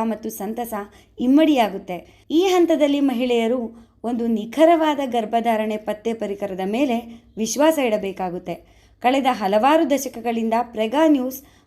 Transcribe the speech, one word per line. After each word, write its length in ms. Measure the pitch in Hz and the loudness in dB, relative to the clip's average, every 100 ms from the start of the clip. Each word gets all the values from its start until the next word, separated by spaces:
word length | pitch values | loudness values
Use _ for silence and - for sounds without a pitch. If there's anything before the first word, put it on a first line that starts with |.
ಮತ್ತು 280 | 226 214 220 | -2 -4 -8
ಸಂತಸ 440 | 220 202 220 233 214 202 - _ - | -10 -8 -8 -8 -8 -12 -18 _ -4
ಇಮ್ಮಡಿಯಾಗುತ್ತೆ. 1040 | 247 277 320 277 214 185 - 175 - _ - | 4 6 6 4 2 -2 -10 -12 -12 _ -2
ಈ 100 | 302 | 2
ಹಂತದಲ್ಲಿ 580 | 370 359 339 311 294 285 | 4 4 4 4 2 2
ಮಹಿಳೆಯರು 600 | 277 254 254 240 226 254 226 - - _ | 0 0 0 2 2 0 -4 -12 -20 _
ಒಂದು 220 | 220 240 233 | -6 -4 -2
ನಿಖರವಾದ 760 | 226 208 269 320 339 311 285 | -2 -2 4 4 6 2 0
ಗರ್ಭಧಾರಣೆ 720 | 277 233 214 233 233 220 214 214 | -2 -4 -2 -2 0 0 -2 -4
ಪತ್ತೆ 380 | 214 208 226 | -6 -6 -4
ಪರಿಕರದ 460 | 226 208 202 202 185 | -4 -6 -6 -8 -6
ಮೇಲೆ 320 | 185 220 285 226 226 - _ - | -4 -2 0 -2 -6 -18 _ -6
ವಿಶ್ವಾಸ 420 | 220 - 302 311 | -4 2 2 2
ಇಡಬೇಕಾಗುತ್ತೆ. 760 | 254 214 196 185 185 175 180 165 _ _ _ _ | 0 -2 -4 -6 -8 -8 -10 -12 _ _ _ _
ಕಳೆದ 240 | 240 277 262 | 0 0 0
ಹಲವಾರು 600 | 226 202 214 254 320 311 | -2 0 2 4 4 2
ದಶಕಗಳಿಂದ 640 | 269 262 - 226 233 226 226 | 0 -4 -8 -6 -2 0 -2
ಪ್ರೆಗಾ 440 | 247 214 220 262 320 | -2 -4 -2 2 4
ನ್ಯೂಸ್ 360 | 285 254 254 - _ | 2 0 -8 -18 _